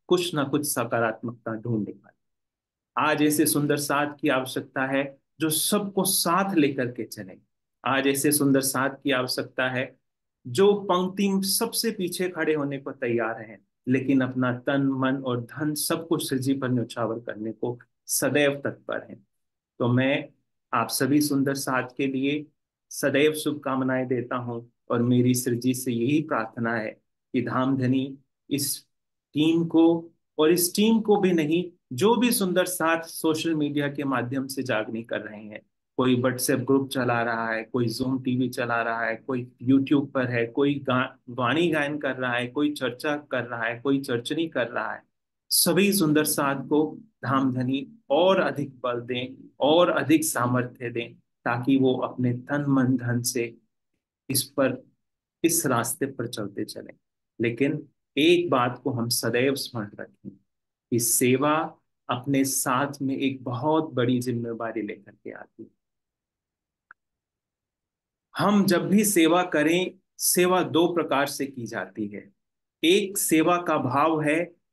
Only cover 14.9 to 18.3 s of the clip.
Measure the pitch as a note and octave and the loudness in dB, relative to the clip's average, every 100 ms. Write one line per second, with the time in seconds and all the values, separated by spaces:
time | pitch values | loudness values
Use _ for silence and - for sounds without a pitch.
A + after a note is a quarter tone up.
14.9 | C3+ C3 C#3 C3 A#2+ A#2 - D3+ D3+ - | 0 0 0 -2 -4 -6 -6 -4 -2 -2
15.9 | E3 - D#3+ - C3+ B2 C3+ C3 B2 A2 | -4 -2 -4 -2 -2 0 -2 0 -2 -2
16.9 | - A2+ A#2 A#2+ G#2 G#2+ G#2+ B2 B2 _ | -4 -4 -4 -8 -8 -8 -6 -6 -8 _
17.9 | _ - - C3+ | _ -6 -2 0